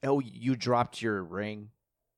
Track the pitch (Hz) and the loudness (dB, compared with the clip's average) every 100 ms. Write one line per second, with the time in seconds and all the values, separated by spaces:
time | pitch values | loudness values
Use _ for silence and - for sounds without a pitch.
0 | 135 143 123 113 120 127 117 120 120 - | 2 2 0 -2 0 0 2 2 2 0
1 | 117 101 87 90 104 107 104 _ _ _ | -2 0 -2 -6 -6 -8 -14 _ _ _
2 | _ | _